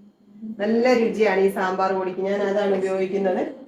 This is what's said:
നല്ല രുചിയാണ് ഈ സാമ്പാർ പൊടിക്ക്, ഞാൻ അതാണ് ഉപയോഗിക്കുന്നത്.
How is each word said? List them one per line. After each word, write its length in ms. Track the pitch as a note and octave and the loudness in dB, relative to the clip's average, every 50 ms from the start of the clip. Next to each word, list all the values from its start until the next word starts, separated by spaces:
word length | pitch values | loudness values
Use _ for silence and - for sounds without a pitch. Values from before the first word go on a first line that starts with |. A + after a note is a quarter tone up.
| - - _ _ _ _ - - A3 A3 - G3 | -20 -20 _ _ _ _ -20 -16 -14 -12 -8 -4
നല്ല 340 | G3+ A3 A3+ A#3 A#3+ B3+ B3 | -2 0 2 2 4 4 4
രുചിയാണ് 480 | A3+ A3+ G3+ F#3+ G#3 A3 G3+ F#3 F#3+ | 4 2 2 2 2 2 2 4 4
ഈ 120 | G3 G3 G3 | 2 2 2
സാമ്പാർ 400 | G3+ F#3+ F#3 F#3 F#3 F#3+ F#3+ F#3+ | 0 -2 -2 0 0 0 0 0
പൊടിക്ക്, 280 | F#3+ F#3 F3+ F3+ F#3+ | -2 -2 -4 -4 -4
ഞാൻ 220 | F#3+ G3 G3+ G3+ G3+ | -2 -2 -2 -2 -2
അതാണ് 340 | G3 G3 G#3 G3+ G3 F#3+ | 0 0 0 0 0 0
ഉപയോഗിക്കുന്നത്. 760 | F#3 F#3+ F#3+ F#3+ F#3+ F#3+ F#3+ G3 G3 G3 F#3 F3+ A3 - - - - - | 0 0 -2 -2 -2 -2 -2 -2 0 0 0 0 0 -2 -4 -8 -12 -18